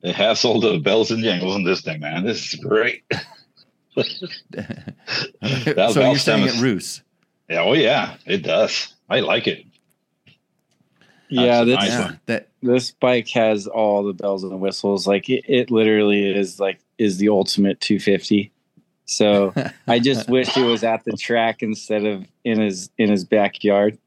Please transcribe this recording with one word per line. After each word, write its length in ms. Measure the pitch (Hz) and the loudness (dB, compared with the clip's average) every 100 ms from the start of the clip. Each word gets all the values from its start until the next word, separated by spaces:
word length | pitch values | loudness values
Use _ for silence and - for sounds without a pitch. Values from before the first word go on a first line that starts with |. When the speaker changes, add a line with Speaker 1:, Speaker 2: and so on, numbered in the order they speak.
Speaker 1:
It 120 | 90 | -6
has 300 | 87 104 110 | 0 0 2
all 160 | 127 113 | 2 2
the 180 | 113 90 | 2 0
bells 320 | 76 107 107 | 2 2 2
and 140 | 113 | 0
jangles 320 | 113 90 92 98 | -2 -2 -2 -2
in 80 | |
this 160 | 90 90 | -2 -2
thing, 200 | - 78 | -4 -8
man. 220 | 73 80 | -8 -6
This 280 | 98 107 - | -4 -4 -8
is 60 | - | -10
great. 420 | - 107 117 - _ | -2 0 0 -4 _
<laughs> 60 | - - - _ _ _ _ _ - | -8 -8 -20 _ _ _ _ _ -4
Speaker 2:
<laughs> 0 | 123 - 180 - _ | -4 -6 -14 -16 _
Speaker 1:
That 440 | - 104 - - - - - - _ | -14 -12 -14 -16 -20 -10 -8 -8 _
Speaker 2:
So 220 | 104 135 | -6 -4
you're 100 | 123 | -2
Speaker 1:
valve 460 | 143 104 117 131 139 | 0 2 4 4 2
stem 180 | - 110 | 2 2
Speaker 2:
saying 60 | - | 0
Speaker 1:
is 120 | 117 | 0
Speaker 2:
it 20 | |
Roos? 380 | 127 98 - - _ _ _ _ _ | 0 0 -4 -14 _ _ _ _ _
Speaker 1:
Yeah, 140 | 82 | -2
oh 100 | 87 | 2
yeah, 440 | 147 113 135 92 - - | 2 2 2 -2 -8 -6
it 160 | 98 | -4
does. 520 | 76 82 113 - - _ _ | 0 0 0 -2 -8 _ _
I 120 | 123 | -2
like 260 | 87 104 - | 0 0 -2
it. 160 | 82 - _ _ _ _ _ _ _ _ _ _ _ _ _ _ _ _ | -6 -12 _ _ _ _ _ _ _ _ _ _ _ _ _ _ _ _
Speaker 3:
Yeah, 180 | 123 123 | 0 4
Speaker 1:
That's 160 | 120 | 4
a 20 | |
Speaker 3:
this, 120 | 117 127 | 4 4
Speaker 1:
nice 120 | 101 | 2
Speaker 2:
Yeah, 160 | 120 | 0
Speaker 1:
one. 160 | 95 - - | -4 -8 -6
Speaker 2:
that 220 | 117 - _ | -6 -6 _
Speaker 3:
this 280 | 123 123 123 | 0 0 0
bike 360 | - 131 123 113 | -2 2 2 0
has 360 | - 110 107 101 | 0 2 2 -4
all 380 | 101 107 101 | -2 2 2
the 80 | 101 | 0
bells 320 | 90 101 98 | -4 -4 -4
and 160 | 92 95 | -6 -4
whistles. 460 | 98 95 101 101 90 | -4 -2 -2 0 0
Like, 200 | 98 - | 0 0
it, 160 | 127 - | -4 0
it 220 | 131 120 | 0 2
literally 580 | 113 110 107 104 101 101 | 2 4 4 4 2 0
is, 300 | 98 95 87 | 0 -4 -2
like, 180 | 98 90 _ _ | -4 -4 _ _
is 200 | 110 92 | -2 2
the 120 | 104 | 2
ultimate 500 | 104 95 - 98 92 | 2 2 2 0 0
two 180 | - 104 | -2 -2
fifty. 540 | - 98 - 104 101 _ _ _ _ _ - | 2 0 2 -2 -2 _ _ _ _ _ -10
So 460 | - 107 101 98 92 - | 0 2 4 2 -2 -8
Speaker 2:
<laughs> 160 | - - | -10 -2
Speaker 3:
I 100 | 120 | 2
just 300 | 123 127 110 | 2 0 0
wish 280 | 127 123 135 | 0 0 0
it 80 | |
was 200 | 123 117 | 2 2
at 200 | 113 113 | 0 -2
the 120 | - 104 | -4 -8
track 460 | - 117 113 110 | -2 0 0 -2
instead 420 | 113 107 - 107 | -6 -8 -4 -2
of 220 | 104 101 92 _ | -2 -4 -10 _
in 160 | 120 110 | -4 0
his, 300 | 107 92 92 _ | 0 -4 -12 _
in 120 | 107 | 2
his 140 | 101 | 2
backyard. 760 | 90 107 101 - 104 101 104 107 | 2 2 2 0 0 2 2 -2